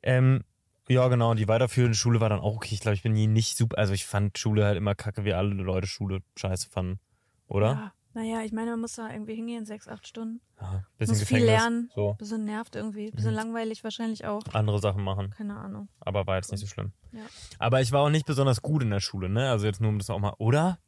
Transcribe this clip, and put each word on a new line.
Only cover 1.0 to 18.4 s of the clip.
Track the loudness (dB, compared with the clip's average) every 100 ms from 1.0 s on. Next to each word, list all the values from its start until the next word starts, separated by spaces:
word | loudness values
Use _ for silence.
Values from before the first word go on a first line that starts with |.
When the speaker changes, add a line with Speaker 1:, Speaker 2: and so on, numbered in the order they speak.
| 6
Speaker 1:
genau, | 6 4
die | 4 4
weiterführende | 4 4 4 4 4
Schule | 4 4
war | 4
dann | 2
auch | 0 -2
okay. | -6
Ich | -2
glaub, | 0
ich | 0
bin | 2
nie | 2 4
nicht | 4 2 0
super, | 0 2
also | 0
ich | 0 -2
fand | -2 -2 -2
Schule | 0 4
halt | 4 2
immer | 0
kacke, | -2 -6 -4
wie | -2
alle | 0 0
Leute | -2 -2 -2 -4
Schule | -6 -4 -4 -8 -8
scheiße | -4 -4 -6
fanden. | -6 -4 -6 _ _ _ _ _
Oder? | 0 2
Speaker 2:
Ja. | 0 -6 _ _
Naja, | -8 -6 -6
ich | -6
meine, | -6 -4
man | -6
muss | -8 -10
da | -12
irgendwie | -10 -10
hingehen, | -10 -8 -10
sechs, | -10 -14 -14
acht | -18 -16
Stunden. | -10 -10 -10 _ _
Speaker 1:
Ja, | -8 -6 -8 _
bisschen | 0 0
Speaker 2:
Muss | 2
viel | 4
Speaker 1:
Gefängnis, | 6 4
Speaker 2:
lernen, | 4 0 -4
Speaker 1:
so. | -2 -2 -2
Speaker 2:
bisschen | -6 -6
nervt | -4 -6 -8 -8
irgendwie, | -8 -8 -10
bisschen | -4 -2
Speaker 1:
Mhm. | -2
Speaker 2:
langweilig | -4 -4 -6 -6
wahrscheinlich | -10 -6 -6 -6 -6
auch. | -6 -2
Speaker 1:
Andere | 0 0 2
Sachen | 0 0
machen. | -4 -4 -6
Speaker 2:
Keine | -8 -10 -10
Ahnung. | -12 -12 -14 _
Speaker 1:
Aber | -4 -4 -2
war | -2
jetzt | -4
nicht | -8
so | -8
schlimm. | -8 -10 -10 -20
Speaker 2:
Ja. | -18 -18 -20 -20 -4
Speaker 1:
Aber | 0 2
ich | 2
war | 2
auch | 4
nicht | 2 0
besonders | 2